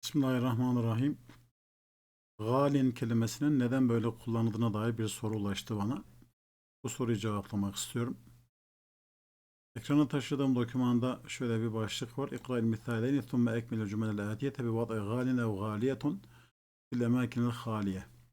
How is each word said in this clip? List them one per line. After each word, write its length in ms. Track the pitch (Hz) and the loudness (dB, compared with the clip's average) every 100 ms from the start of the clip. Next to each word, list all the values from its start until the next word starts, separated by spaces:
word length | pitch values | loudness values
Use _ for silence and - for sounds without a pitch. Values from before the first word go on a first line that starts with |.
| - | -2
Bismillahirrahmanirrahim. 1080 | 156 131 127 123 117 127 123 117 110 135 147 - - _ _ _ _ _ _ _ _ _ _ | 0 2 2 2 2 2 2 2 2 0 0 -10 -20 _ _ _ _ _ _ _ _ _ _
Galin 540 | 107 127 143 139 131 | 0 2 4 4 2
kelimesinin 680 | 120 120 117 120 - 147 147 | 0 0 2 0 0 2 4
neden 300 | 123 131 131 | 2 2 4
böyle 260 | 117 113 | 4 0
kullanıldığına 600 | 113 - 113 113 104 117 | -4 -4 0 0 2 0
dair 240 | 104 110 113 | 2 -2 0
bir 100 | 110 | -4
soru 280 | - 110 110 | -2 -4 -2
ulaştı 400 | 101 95 - 107 | -2 -4 -4 -4
bana. 280 | 101 147 - - - _ _ _ _ _ | -2 -4 -8 -20 -20 _ _ _ _ _
Bu 40 | 120 | -10
soruyu 280 | - 123 110 | -4 0 0
cevaplamak 600 | 110 104 98 107 101 98 | 0 -4 -2 -2 -2 -4
istiyorum. 400 | - 120 120 - - - _ _ _ _ _ _ _ _ _ _ _ _ _ - | -6 -4 -4 -6 -12 -20 _ _ _ _ _ _ _ _ _ _ _ _ _ -14
Ekrana 320 | - 147 147 | 2 4 4
taşıdığım 460 | 147 123 139 139 | 0 -2 0 2
dokümanda 680 | 123 120 127 123 120 123 123 - | 2 2 0 2 4 2 -2 -8
şöyle 360 | - 123 113 | -4 0 0
bir 120 | 113 | 0
başlık 440 | 110 107 - - - | -2 -4 -4 -6 -6
var. 100 | 139 | -6
"İkra'il 340 | 123 - 123 | -6 -4 0
mithaleyni 640 | 113 110 - 117 120 139 113 | 2 0 -2 -2 2 0 0
thumme 260 | 127 120 | 2 2
ekmilil 340 | 113 117 113 107 | 2 -2 -4 -2
cümelel 460 | 107 110 104 101 | -2 -2 -2 -2
atiyete 320 | 110 135 - | -2 -4 -4
bi 100 | 120 | -2
vad'i 200 | 113 113 | 0 0
galin 440 | 113 101 120 127 127 | -2 -2 0 0 2
ev 200 | 117 101 | 0 0
galiyetun 600 | 107 107 123 135 143 196 - - - _ _ _ _ | -2 0 0 0 -2 -4 -10 -20 -20 _ _ _ _
fil 80 | 123 | -2
emakinil 500 | 120 123 123 123 120 | 2 2 0 0 0
haliye." 540 | 117 - 110 101 95 - - - | -2 -4 -2 0 -2 -6 -18 -20